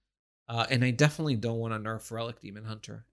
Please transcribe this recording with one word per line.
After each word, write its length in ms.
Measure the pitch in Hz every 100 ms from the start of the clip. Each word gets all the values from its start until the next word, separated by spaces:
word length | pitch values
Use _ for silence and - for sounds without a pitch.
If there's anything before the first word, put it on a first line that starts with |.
| _ _ _ _ -
Uh, 180 | 117 113
and 160 | 131
I 60 | 127
definitely 460 | 120 147 - 156 117
don't 240 | 117 117
wanna 180 | 113 110
nerf 320 | 107 110 -
Relic 300 | 113 117 120
Demon 240 | 98 101
Hunter 420 | 110 107 - 110 -